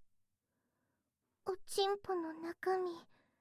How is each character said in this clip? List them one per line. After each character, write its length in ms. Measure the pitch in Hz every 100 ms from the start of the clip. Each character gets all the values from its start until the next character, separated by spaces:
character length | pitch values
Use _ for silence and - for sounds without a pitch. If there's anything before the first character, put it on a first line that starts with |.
| - _ _ _ _ _ _ _ _ _ _ _ _ _ -
お 100 | 370 -
ち 180 | - 392
ん 120 | 403
ぽ 160 | -
の 180 | 359 320
中 440 | 320 339 - 370 370
身、 280 | 359 339 - - _ _